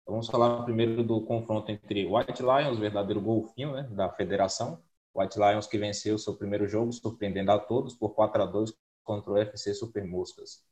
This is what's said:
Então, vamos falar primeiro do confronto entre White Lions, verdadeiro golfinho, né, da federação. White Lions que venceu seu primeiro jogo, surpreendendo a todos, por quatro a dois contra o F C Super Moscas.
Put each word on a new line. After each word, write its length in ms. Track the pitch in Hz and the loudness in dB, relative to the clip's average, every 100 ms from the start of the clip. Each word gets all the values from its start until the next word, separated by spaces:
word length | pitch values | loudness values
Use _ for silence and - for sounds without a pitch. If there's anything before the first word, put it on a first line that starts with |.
Então, 140 | - 110 | -4 -4
vamos 120 | 113 | 0
falar 360 | 123 120 120 | 4 4 4
primeiro 380 | 120 113 113 113 | -2 2 2 2
do 200 | 113 110 | 2 0
confronto 500 | - 117 113 107 104 | 0 -2 0 -2 -2
entre 340 | 104 - 101 90 | -8 -4 -2 2
White 380 | 110 131 - | 2 0 0
Lions, 340 | 127 135 147 113 | 4 4 4 0
verdadeiro 440 | 104 101 101 110 | 0 0 0 0
golfinho, 500 | 101 113 - - 147 | 2 0 0 -8 -6
né, 160 | 135 139 | -6 -8
da 200 | 101 95 | -2 -2
federação. 720 | - 101 98 98 - 120 170 _ _ _ - | -2 -2 2 2 0 -6 -8 _ _ _ -2
White 240 | - - | -2 4
Lions 260 | 104 107 104 | 4 4 0
que 120 | 107 | -2
venceu 400 | 104 101 104 107 | -2 -4 -2 -2
seu 160 | 104 | -2
primeiro 340 | 98 101 101 101 | -6 -4 -2 0
jogo, 240 | 107 117 | 0 -2
surpreendendo 640 | 120 110 - 101 95 98 | -4 -8 -4 -4 -2 2
a 40 | 104 | 2
todos, 360 | - 123 - | 2 -2 -2
por 160 | - 104 | -4 -2
quatro 340 | - 107 110 | 2 2 2
a 20 | 95 | 0
dois 280 | 98 110 - _ _ | 0 -2 -6 _ _
contra 300 | - 104 - | -6 -6 0
o 60 | 101 | 0
F 200 | 107 - | 0 -4
C 160 | 101 | -6
Super 320 | 101 117 104 92 | -6 -6 -6 -4
Moscas. 540 | 90 90 - - - _ | -4 -6 -10 -20 -20 _